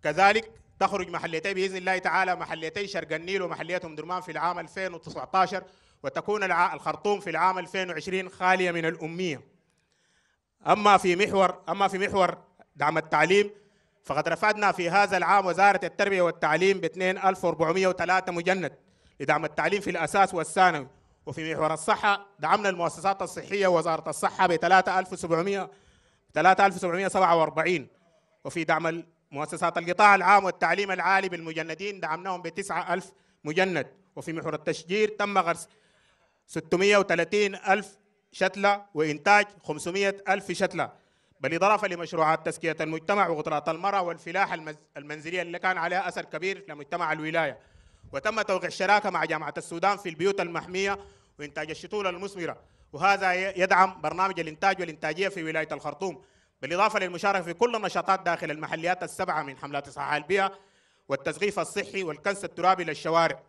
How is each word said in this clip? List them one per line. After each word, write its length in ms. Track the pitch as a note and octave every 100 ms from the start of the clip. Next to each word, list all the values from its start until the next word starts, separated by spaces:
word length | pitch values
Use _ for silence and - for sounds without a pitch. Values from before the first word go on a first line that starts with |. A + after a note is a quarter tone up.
كذلك 500 | D3+ D3+ G3 G#3+ A3 - _ _
تخرج 280 | F#3+ G3 F3+
محليتي 460 | E3+ E3+ D#3+ F3+
بإذن 220 | F#3+ F#3+ F#3
الله 220 | F3+ F#3
تعالى، 380 | F#3 E3+ F#3 F3
محليتي 500 | E3 D#3+ D#3+ F3+ G3+
شرق 260 | F#3 D#3+
النيل 300 | D#3 E3+ G3
ومحليتهم 520 | F3 D#3+ E3 F3+ F3
درمان 260 | D3+ D#3 F3+
في 120 | E3+
العام 260 | D#3 D#3+ F3+
ألفين 360 | E3 - F#3
وتسعتاشر، 680 | E3+ D#3 D#3+ C3 F#3+ F3+ F#3 F#3 _ _ _
وتكون 400 | C#3 E3 D#3+ G#3
الع-، 320 | F#3+ E3+ F3
الخرطوم 460 | D#3 D#3 D#3 G#3 G3+
في 100 | F3+
العام 280 | D#3 F3+ F#3
ألفين 320 | F3 F#3+ F#3
وعشرين 380 | D#3+ D#3 F#3 F#3
خالية 420 | - F#3 F#3 F3+
من 160 | E3+ D#3+
الأمية. 540 | E3 D#3+ E3 F#3 C3+ - _ _ _ _ _ _ _ _ _ _ _ -
أما 300 | F#3+ G#3 G3
في 200 | F#3+ F3
محور، 420 | G3+ G3 F#3 - -
أما 200 | F3+ G3
في 100 | F#3+
محور 400 | G3 G3+ F3+ E3 _ _ _ -
دعم 220 | C#3+ D#3+
التعليم، 520 | D#3 D3+ D#3+ G3 G3+ - _ _ _ _
فقد 240 | - C#3+ D#3
رفعنا 440 | E3 G#3+ G#3 G#3
في 180 | F3+ E3+
هذا 260 | F#3 G3+ F#3
العام 300 | E3+ G3+ F#3+
وزارة 340 | E3+ G3+ F#3+
التربية 380 | F3 - G3+ F#3+
والتعليم 580 | F3 E3 D#3+ D#3+ F#3 F#3+
باثنين 380 | E3 E3+ F#3 F#3+
ألف 260 | F#3+ F#3+
وأربعمية 440 | F3 D#3 D#3+ F3 F#3+
وثلاثة 440 | F3+ E3+ F#3 F#3
مجند 400 | E3+ E3+ F#3+ D#3 - _ _ _ _
لدعم 240 | C#3+ D3+
التعليم 360 | D#3+ D#3 D#3+ G3
في 100 | G3
الأساس 440 | F3+ D#3 G3 F#3+
والثانوي. 540 | F3+ D#3 - F#3 D#3+ B2+ _ _ _ -
وفي 280 | D3+ D#3+
محور 200 | D3+ D#3
الصحة 520 | D#3 - G3+ G#3+ G3+ - _
دعمنا 300 | D3+ F#3+ G#3
المؤسسات 540 | F3+ E3+ D#3 F#3+ F#3+
الصحية 440 | F3+ - - G3+ F#3+
ووزارة 440 | E3+ E3 D#3+ D#3+
الصحة 360 | D3+ - - F#3
بثلاثة 520 | E3 E3+ F#3 F#3 F#3
ألف 140 | F#3+
وسبعمية، 580 | F#3 F3+ D#3+ F#3 G3 F#3 - _ _ _ _ _
ثلاثة 320 | - E3+ F#3+ G3
آلاف 100 | F#3
وسبعمية 320 | F3+ E3+ F#3+
سبعة 280 | G3 F#3 E3+
وأربعين. 520 | D#3 D3 D#3+ F3 A#2+ _ _ _ _ _
وفي 200 | D3 E3+
دعم 400 | D#3+ D#3+ E3 E3 E3 _ _
المؤسسات 460 | C#3 D3+ E3+ E3+ E3
القطاع 360 | E3+ F3 G#3
العام 300 | G3 F3+ G3+
والتعليم 480 | F#3+ E3+ E3+ F3+ G3+
العالي 360 | F#3 F3 G3 G3
بالمجندين 720 | E3+ E3 D#3+ D#3+ D#3+ G3 G3+
دعمناهم 420 | E3 E3 F#3+ F3+
بتسعة 520 | E3 E3+ F#3+ E3+ F3
ألف 180 | F3+ F3+ _ _ _
مجند. 420 | D3 D#3+ F#3+ E3 B2+ _ _ -
وفي 160 | C#3+
محور 220 | E3 D#3
التشجير 540 | D3+ D#3 D#3 E3 G3+ G#3+
تم 300 | G#3+ G3+ G3
غرس 300 | E3+ E3 - _ _ _ _ _ _ _ _
ستمية 500 | E3 D#3 F3 G3 G#3
وتلاتين 580 | F#3 E3+ E3+ G#3 G#3
ألف 420 | G3 G#3 G3 G3 - _ _ _
شتلة 520 | - F#3+ F#3+ G3 G3+ G3+
وإنتاج 520 | D3+ D#3 D3 D3 G#3 G3+ -
خمسمية 520 | - D3+ E3+ F#3 G3 G3 -
ألف 240 | G3 G3
شتلة، 400 | E3+ F#3 E3+ B2+ - _ _ _ _
بالإضافة 480 | C3 E3 F#3+ G#3 G3+
لمشروعات 580 | F3 E3 E3+ D#3 D#3+ D#3+
تزكية 300 | D#3+ E3 D#3
المجتمع 480 | D#3 D#3+ D#3+ G3+ F#3
وقدرات 400 | D#3+ D3+ D3+ C#3+
المرأة 340 | D#3 F#3+ G3+
والفلاحة 520 | F3+ E3 - F3 G3
المز-، 420 | F3+ D#3 D3+ _ D3
المنزلية 460 | D3 D3+ D3+ F3+
اللي 160 | E3+ E3
كان 200 | F#3 F3+
عليها 300 | E3 F3+ F3+
أثر 160 | E3+
كبير 400 | E3+ D#3 F#3 F#3 -
لمجتمع 440 | D3 C#3+ E3+ E3
الولاية. 460 | D#3 D#3 E3 D#3 B2 _ _ _ _ -
وتم 300 | C#3 G#3+ A3
توقيع 280 | - F#3 F3
شراكة 400 | - F#3+ G#3 G3+
مع 140 | E3
جامعة 300 | D#3+ D#3+ D3+ D#3+
السودان 400 | D#3 E3+ F#3+ G3
في 120 | F#3
البيوت 320 | D#3+ F#3 G3
المحمية 580 | E3+ E3+ E3 F#3 G3 G3 - _ _ _
وإنتاج 320 | D3 D3+ D#3
الشتول 360 | D3+ E3+ G#3+ G3
المثمرة، 500 | F3 G3 G3 D#3+ A#2+ _ _ _
وهذا 400 | C#3+ F#3 G3 F#3
ي-، 280 | F3+ F#3+ F#3
يدعم 400 | F#3 F#3 F#3+ F3+
برنامج 400 | D3+ D3+ F#3+ F3
الإنتاج 400 | D#3+ D#3 G3 F#3+
والإنتاجية 480 | F3 D#3 D#3 D#3+ G3
في 160 | F#3
ولاية 240 | D#3+ D#3+ D#3
الخرطوم، 500 | D3+ D3+ C#3+ F#3+ D#3+ _ _ _ _
بالإضافة 360 | C3+ F3 G#3+ G#3
للمشاركة 440 | F#3 F3 G3+ G3
في 120 | E3+
كل 220 | E3+ A#3+ A3+
النشاطات 460 | G3 - - F#3+
داخل 280 | F3 E3 E3
المحليات 520 | D3+ D#3 D#3+ E3 F3+
السبعة 400 | E3 - F#3 D#3
من 140 | C#3+ C3+
حملات 320 | C#3+ C#3+ C#3+
إصلاح 240 | C#3+ C#3
البيئة 460 | D3 D3 G3 F#3+ - _ _ _ _ _
والتزغيف 500 | C#3 C#3 D3+ G3+ G3
الصحي 440 | D#3+ G3+ G3 F#3+
والكنس 420 | F3+ D3+ G3 G3
الترابي 400 | F3+ - F3 F#3
للشوارع. 560 | E3 D3+ E3 E3 E3 C#3